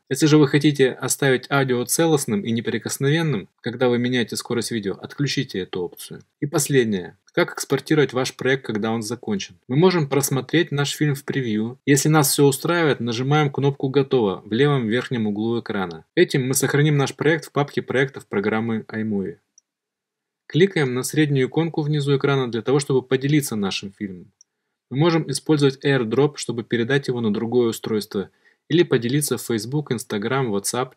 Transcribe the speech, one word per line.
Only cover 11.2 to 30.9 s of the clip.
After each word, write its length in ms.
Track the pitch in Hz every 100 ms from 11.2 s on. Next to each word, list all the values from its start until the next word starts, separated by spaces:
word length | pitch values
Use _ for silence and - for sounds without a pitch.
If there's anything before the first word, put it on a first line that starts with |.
| -
превью. 520 | 143 123 107 113 127 -
Если 220 | 143 156
нас 220 | 156 139
всё 140 | - 143
устраивает, 560 | 135 156 175 160 123
нажимаем 500 | 117 113 131 151 147
кнопку 380 | 139 139 139 139
"Готово" 520 | 135 135 131 104 90 104
в 80 |
левом 340 | 110 147 143 113
верхнем 400 | 120 120 123 107
углу 320 | 104 113 117
экрана. 460 | - 104 90 80 - -
Этим 320 | 175 147 127
мы 60 |
сохраним 420 | 127 135 143 151 143
наш 180 | 135
проект 320 | - 143 165 -
в 60 |
папке 300 | - 139 -
проектов 440 | - 123 135 - -
программы 600 | 104 101 110 117 110 -
iMovie. 520 | 110 110 101 92 87 _ _ _ _ _ _ _ _ _ _ _
Кликаем 460 | 147 190 170 135
на 100 | 123
среднюю 440 | 127 143 151 139 127
иконку 340 | - 165 156
внизу 340 | 147 151 143 139
экрана 340 | 143 139 127
для 120 | 113
того, 180 | 107 143
чтобы 220 | - 135
поделиться 560 | 127 131 139 151 139 110
нашим 340 | 101 - 101
фильмом. 400 | - 101 92 - _ _ _ _ _ _
Мы 60 | 127
можем 320 | 170 165 151
использовать 540 | 135 - 156 139 135
AirDrop, 540 | 147 135 113 117 147 147
чтобы 260 | - 117
передать 440 | 113 117 117 139 135
его 120 | 120
на 140 | 113
другое 360 | 101 113 123 120
устройство, 600 | 110 - 107 101 104 90 _ _ _ _
или 160 | 160
поделиться 540 | 170 131 117 139 147 117
в 40 |
Facebook, 500 | - 117 110 147 143
Instagram, 640 | 117 - 107 110 135 127 101
WhatsApp, 380 | - 120 135